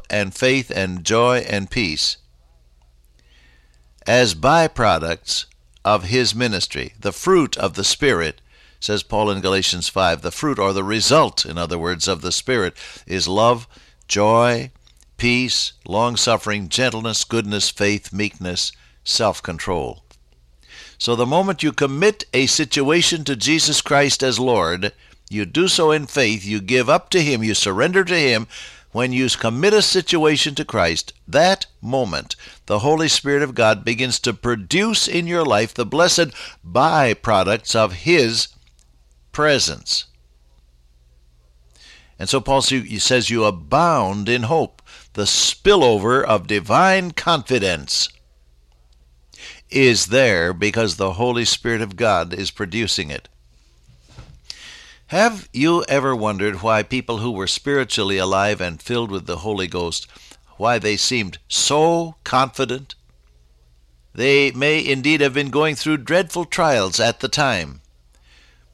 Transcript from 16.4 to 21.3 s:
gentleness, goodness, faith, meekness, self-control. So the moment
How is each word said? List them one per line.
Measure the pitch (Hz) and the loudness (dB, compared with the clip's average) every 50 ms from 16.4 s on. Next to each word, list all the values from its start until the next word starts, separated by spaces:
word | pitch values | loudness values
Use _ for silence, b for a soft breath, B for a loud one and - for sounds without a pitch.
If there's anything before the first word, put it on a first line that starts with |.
| - 107 104 104 95 82 | 0 -2 -4 -4 -4 -4
gentleness, | - 117 131 123 110 110 110 117 110 - - | -2 0 0 0 -2 -4 -6 -4 -4 -4 -4
goodness, | - - 117 107 101 104 101 - - | -2 -2 -2 -2 -2 -4 -2 -2 -4
faith, | - - 104 101 104 101 - - - | -2 0 0 0 0 -2 -4 -8 -6
meekness, | 98 104 101 - - 90 90 87 87 - - b b b b b b b | -4 -4 -4 -4 -6 -8 -6 -4 -4 -6 -6 b b b b b b b
self-control. | - - - 113 101 87 - - - 87 80 - - 90 82 67 60 - - _ _ - _ _ _ _ _ _ _ _ _ B B B B B B B B | -4 -2 0 2 0 0 -2 -6 -10 -10 -8 -4 -4 -4 -2 -4 -6 -8 -12 _ _ -20 _ _ _ _ _ _ _ _ _ B B B B B B B B
So | - 117 120 | -2 -2 0
the | 113 123 | 0 0
moment | 123 | 2